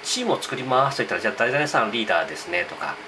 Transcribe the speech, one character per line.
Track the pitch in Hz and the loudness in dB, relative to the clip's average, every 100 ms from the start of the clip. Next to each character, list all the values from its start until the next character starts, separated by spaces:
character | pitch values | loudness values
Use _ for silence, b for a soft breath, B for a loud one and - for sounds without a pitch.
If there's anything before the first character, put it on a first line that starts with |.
チ | - - | -4 -2
ー | 240 | 0
ム | |
を | 131 | 0
作 | - 127 | 0 -6
り | |
ま | 127 127 139 | 2 4 4
す | 135 | 2
と | |
言 | 113 | -2
っ | |
た | 87 | 0
ら、 | |
じ | 110 | 0
ゃ | |
あ | 104 | 2
誰 | 120 | 2
々 | 139 147 | 2 2
さ | 151 110 | 2 2
ん | |
リ | 113 107 | 0 2
ー | |
ダ | 87 76 | 2 2
ー | |
で | 76 | -6
す | - | -4
ね | 90 87 | -2 -2
と | - | -4
か | 151 - | -6 -6